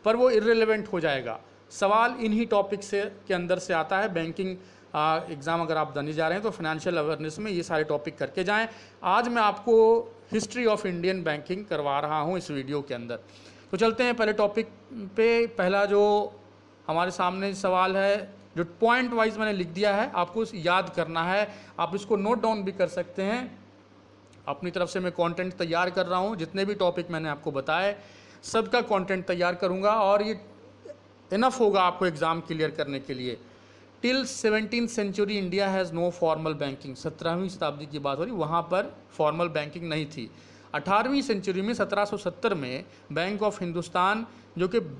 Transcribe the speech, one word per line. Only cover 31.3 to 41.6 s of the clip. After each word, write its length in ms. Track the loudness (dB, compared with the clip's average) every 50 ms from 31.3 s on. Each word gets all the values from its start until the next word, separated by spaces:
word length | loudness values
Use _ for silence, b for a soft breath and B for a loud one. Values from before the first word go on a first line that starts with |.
इनफ 280 | 0 2 2 2 2 4
होगा 220 | 2 4 4 4
आपको 240 | 4 2 2 2 0
एग्जाम 360 | -2 0 0 0 0 0 0
क्लियर 300 | -2 -6 -4 -2 -2 -2
करने 280 | 0 -2 -4 -4 -4 -8
के 140 | -6 -8 -8
लिए। 240 | -6 -6 -6 -8 -8 B B B B B B B B B B B -4 0
Till 200 | 0 0 0 -2
seventeenth 640 | -4 -6 -2 0 2 2 2 0 -2 -2 -2 -2 -2
century 460 | -2 -4 -4 -4 0 -2 -2 0 0 -2
India 300 | -2 -2 0 0 0 2
has 240 | 2 0 -2 -2 -2
no 180 | -2 -2 -2 0
formal 420 | 0 2 2 2 2 0 -4 -4
banking। 400 | -2 -4 -6 -6 -8 -12 -14 -14
सत्रहवीं 540 | -8 -8 -10 -8 -4 -4 -2 -2 -2 -4 -6
शताब्दी 360 | -6 -4 -4 -4 -4 -6 -10
की 140 | -10 -10 -6
बात 180 | -4 -4 -2 -2
हो 60 | -4
रही, 100 | -4 -2
वहाँ 280 | -4 -2 0 0 0 0
पर 300 | 0 0 0 -2 -2 -6 -16 -20 -16
फॉर्मल 360 | -4 0 0 0 2 0 -2 -2
बैंकिंग 400 | -2 -4 -4 -4 -8 -10 -6 -4
नहीं 160 | -4 -4 -4 -6
थी। 220 | -8 -12 -12 -12 B B B B B B B B B
अठारहवीं 480 | -6 0 2 2 2 2 2 2 0 0
सेंचुरी 380 | 0 -2 -2 -2 -2 -2 -2